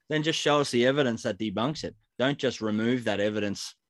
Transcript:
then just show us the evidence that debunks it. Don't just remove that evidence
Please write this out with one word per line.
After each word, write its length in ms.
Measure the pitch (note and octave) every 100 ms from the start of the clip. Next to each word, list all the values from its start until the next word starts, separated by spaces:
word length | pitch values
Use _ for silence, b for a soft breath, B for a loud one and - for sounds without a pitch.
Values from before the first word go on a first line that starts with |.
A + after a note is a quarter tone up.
| -
then 140 | D#3
just 160 | D#3 D#3
show 200 | D#3 D3
us 120 | C3+
the 140 | A#2+ B2
evidence 380 | C#3+ C3 A2
that 140 | A#2+ G2
debunks 440 | A2 G2+ C3 D#3
it. 120 | F2 - _ -
Don't 200 | C3 C#3
just 240 | B2+ -
remove 420 | A2 G#2+ A2+ B2+
that 160 | A2+ G2+
evidence 560 | G#2 G#2+ G2+ F#2 - -